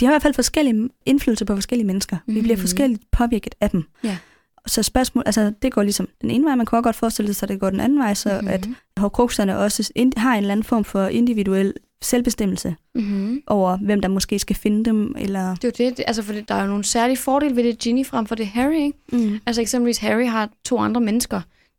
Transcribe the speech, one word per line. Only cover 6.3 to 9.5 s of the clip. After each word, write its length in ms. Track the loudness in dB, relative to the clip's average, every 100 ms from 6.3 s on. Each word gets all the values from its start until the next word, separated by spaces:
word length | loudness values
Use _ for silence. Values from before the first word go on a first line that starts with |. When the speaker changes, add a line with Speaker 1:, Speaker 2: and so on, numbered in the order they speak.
Speaker 1:
ene 140 | 2
vej. 100 | 2
Man 120 | 2 2
kan 100 | 2
også 60 |
godt 120 | 2 0
forestille 380 | -2 -2 -2
sig, 120 | -2 -2
at 20 |
det 100 | 0
går 100 | 0
den 100 | 0
anden 180 | 2 2
vej, 160 | 2
så 240 | 0 -2 -2
Speaker 2:
Mhm. 60 | -2
Speaker 1:
at 180 | -2 -4 -10 _ -2
Horcruxerne 600 | 0 2 2 2 0